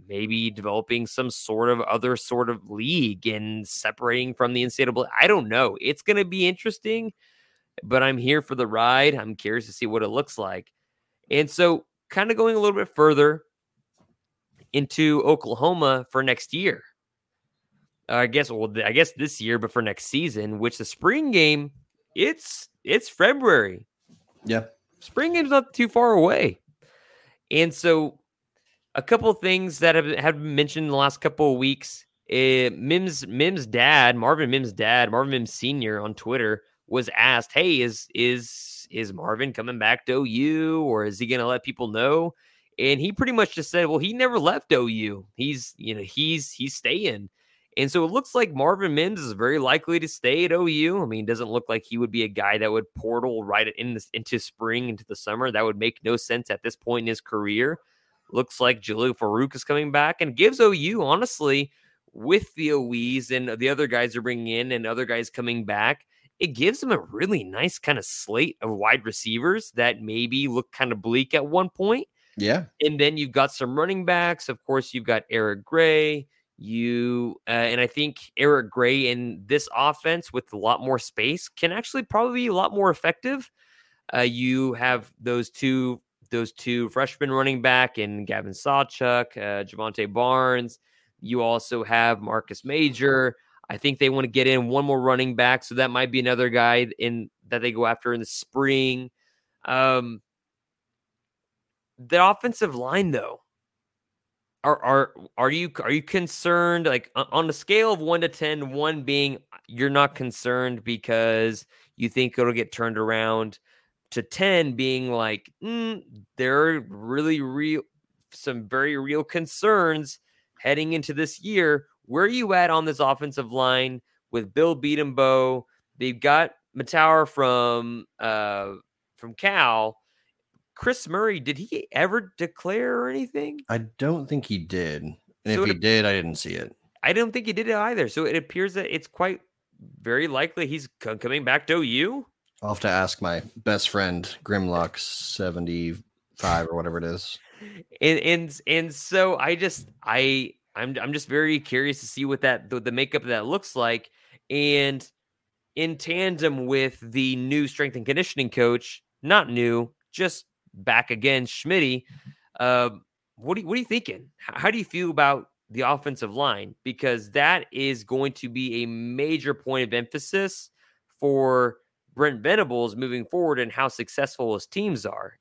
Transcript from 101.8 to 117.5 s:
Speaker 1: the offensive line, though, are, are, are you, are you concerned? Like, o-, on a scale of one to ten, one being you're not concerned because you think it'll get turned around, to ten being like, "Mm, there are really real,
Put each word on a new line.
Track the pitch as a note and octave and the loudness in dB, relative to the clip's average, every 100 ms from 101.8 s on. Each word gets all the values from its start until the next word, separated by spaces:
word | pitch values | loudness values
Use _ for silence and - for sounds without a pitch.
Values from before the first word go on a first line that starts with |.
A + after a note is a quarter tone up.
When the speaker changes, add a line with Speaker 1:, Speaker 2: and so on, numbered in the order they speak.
| _ _ | _ _
Speaker 1:
the | A#2+ E3+ | 0 6
offensive | F#3 G3+ A#3 A3+ G3+ B2 | 6 6 -2 -2 -2 -2
line, | B2+ F3+ F#3 | -2 0 0
though, | B2+ G#2+ - _ _ _ _ _ _ _ _ _ _ _ _ | 0 -4 -12 _ _ _ _ _ _ _ _ _ _ _ _
are, | C#3 D3+ | 0 2
are, | B2 C#3 C3+ - - - | 4 4 2 -4 -16 0
are | C3 | 0
you, | D#3 F3 - | 0 -4 -4
are | A#2 | -2
you | D3 | -2
concerned? | D3 G3 F3 - E3+ F3 F3 E3+ D#3+ | 0 -4 -2 -4 0 2 2 2 0
Like, | B2+ - A#2+ | 0 -4 -6
o-, | - | -2
on | D3 D#3+ | 0 0
a | |
scale | D3 - G#3 A3+ | -4 2 2 4
of | F#3+ | 0
one | D#3 E3+ | 0 0
to | E3 | -2
ten, | - D#3 D3+ C3+ | -2 -4 -4 -6
one | C#3 D3+ D#3 | -4 -2 -2
being | C3 C#3+ C#3+ C3+ _ - _ | -2 0 0 -4 _ -20 _
you're | A#2 C#3 | -2 2
not | C#3 C#3 | 4 2
concerned | - B2+ - B2 B2 B2+ A#2+ | 0 -8 -4 -2 0 -2 -4
because | A#2 A2+ - A2+ A2+ A2+ A2+ G#2+ - _ _ _ | -6 -8 -2 0 2 2 0 -2 -14 _ _ _
you | A#2 | -4
think | C3 B2+ B2 | 0 0 2
it'll | A#2+ | 0
get | A#2 A2+ | 0 -6
turned | - A#2 A2 | -4 -4 -2
around, | A2 A2 A2 A2 A2 - _ _ _ _ _ | -2 0 0 -2 -4 -10 _ _ _ _ _
to | B2 | -8
ten | - - F#3+ F3+ D3+ | -8 -2 2 2 2
being | A#2+ C3 B2+ B2+ | -2 -2 -2 -2
like, | A#2+ A2 G#2+ - _ | -2 -2 -4 -10 _
"Mm, | G#3+ A#3 A3+ G#3+ - G#2+ - - | -10 -6 -6 -8 -14 -20 -20 -4
there | B2+ C#3 D#3+ D#3 | 0 2 2 0
are | |
really | G#2+ G2+ A2+ C3+ D#3 D#3 | -6 -14 -6 -2 0 -2
real, | C3 | -4